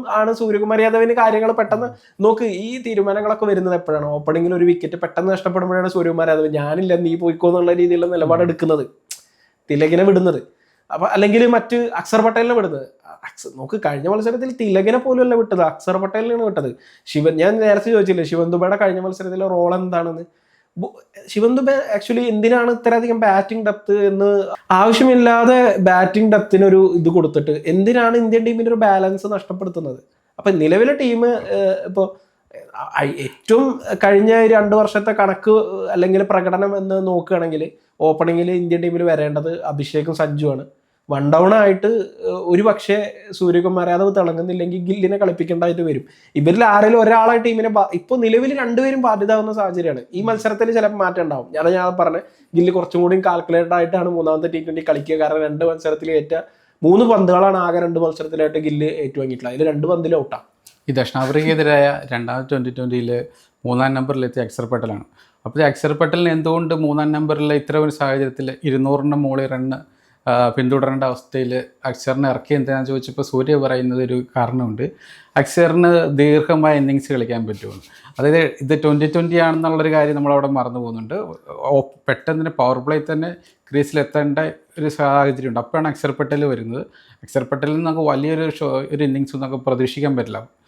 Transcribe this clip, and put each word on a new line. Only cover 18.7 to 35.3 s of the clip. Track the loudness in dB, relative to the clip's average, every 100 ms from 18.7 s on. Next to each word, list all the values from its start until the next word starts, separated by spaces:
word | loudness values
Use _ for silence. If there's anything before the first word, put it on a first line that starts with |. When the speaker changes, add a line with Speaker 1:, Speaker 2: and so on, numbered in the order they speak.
| 2
Speaker 1:
കഴിഞ്ഞ | 0 0 -6
മത്സരത്തിലെ | -8 -8 -4 -2
റോൾ | 0 0
എന്താണെന്ന്? | 0 -2 -4 -4 -8 -14 _ _ _ _ -12
ബു-, | -12 -12 _ -20 -8
ശിവൻ | 0 2
ദുബെ | 2 2 0 -2
actually | -4 -2 -2 0
എന്തിനാണ് | 0 2 2 2 0
ഇത്രയധികം | 0 0 0 0
ബാറ്റിംഗ് | 2 2 0 -4 -4
ഡെപ്ത് | -4 0 2 2
എന്ന്, | 2 2 2 0 -6 0
ആവശ്യമില്ലാതെ | 4 4 6 6 6 6 4 6 6 4 4 4
ബാറ്റിംഗ് | 4 4 2 4
ഡെപ്തിനൊരു | 2 4 4 6 6 6 4
ഇത് | 2
കൊടുത്തിട്ട് | 2 2 0 0 -2 0
എന്തിനാണ് | 0 2 2 2 2
ഇന്ത്യൻ | 2 2
ടീമിൻ്റെ | 0 0 0
ഒരു | 2
ബാലൻസ് | 2 2 0 -2 -4
നഷ്ടപ്പെടുത്തുന്നത്? | -6 -6 -8 -8 -8 -10 -12 _ _ _ -4
അപ്പൊ | 0 2
നിലവിലെ | 4 4 4 2
ടീം, | 0 2 2 0 -2 0
ഏഹ്, | 0 -2 -4
ഇപ്പൊ, | -2 -2 -4 _ _ _ -20 -18
ആ, | -14 -6 -4 -4 -4
ഏറ്റവും | -10 -10 0 2 2 -4 -8 0
കഴിഞ്ഞ | 4 4 6 4 6
രണ്ട് | 4 4 2
വർഷത്തെ | 2 0 -2
കണക്ക് | 0 0